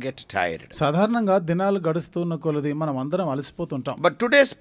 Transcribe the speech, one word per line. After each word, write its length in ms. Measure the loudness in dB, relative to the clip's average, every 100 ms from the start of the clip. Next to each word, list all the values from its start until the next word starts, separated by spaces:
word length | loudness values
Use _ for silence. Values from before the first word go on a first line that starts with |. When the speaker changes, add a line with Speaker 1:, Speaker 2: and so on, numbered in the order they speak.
Speaker 1:
get 140 | -6 -8 -6
tired. 340 | -2 0 -2 -8 -2
Speaker 2:
సాధారణంగా 560 | 0 2 2 2 2 2 2
దినాలు 320 | 0 0 0 0
గడుస్తున్న 480 | -2 -4 -4 -4 -4
కొలది 280 | -2 -2 -2 -2
మనం 160 | -4 -4
అందరం 260 | -2 -2 -2
అలసిపోతుంటాం. 640 | -4 -6 -8 -8 -6 -6 0 0
Speaker 1:
But 100 | 2
today's 280 | 4 6 6 4